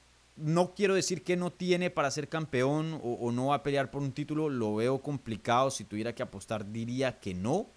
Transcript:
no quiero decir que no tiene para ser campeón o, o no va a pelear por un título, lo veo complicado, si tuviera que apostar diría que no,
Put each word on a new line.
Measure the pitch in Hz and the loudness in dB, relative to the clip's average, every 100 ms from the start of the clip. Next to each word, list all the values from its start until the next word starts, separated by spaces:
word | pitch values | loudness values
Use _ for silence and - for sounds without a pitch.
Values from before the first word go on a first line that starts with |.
| _ _ _ - | _ _ _ -6
no | 151 165 180 | 0 2 2
quiero | - 196 | 2 2
decir | 190 - 175 | 4 2 -2
que | - 175 | 0 0
no | 175 | 0
tiene | - 180 175 180 | -2 0 2 2
para | 175 139 | 2 0
ser | 151 - | 0 -4
campeón | 160 156 135 131 156 160 156 | -4 -2 2 4 2 0 -4
o, | 120 | -4
o | 120 120 | -2 0
no | 120 131 | 0 2
va | 143 | 0
a | |
pelear | 143 139 135 | 2 0 0
por | 143 | -2
un | 139 | -4
título, | 127 143 151 156 | -4 -4 -2 0
lo | 131 107 | 0 0
veo | 107 120 135 | 2 2 0
complicado, | 143 139 - 104 - 120 135 | -2 -6 -4 -6 2 4 4
si | - | 0
tuviera | 101 107 110 | -6 -6 -4
que | 120 | -4
apostar | 117 98 - 110 101 | -8 -8 -6 -4 -4
diría | 110 117 127 131 - | -6 -4 -2 -2 -2
que | 101 | -6
no, | 90 104 175 262 | -4 0 0 -2